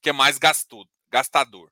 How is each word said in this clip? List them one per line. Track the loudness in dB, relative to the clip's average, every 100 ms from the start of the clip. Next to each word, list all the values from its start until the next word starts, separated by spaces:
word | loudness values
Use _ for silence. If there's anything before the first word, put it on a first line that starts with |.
que | -4
é |
mais | 2 2 2
gastou, | 0 0 -6 -18 -20 _ _
gastador. | -4 -2 -2 -2 -8 -20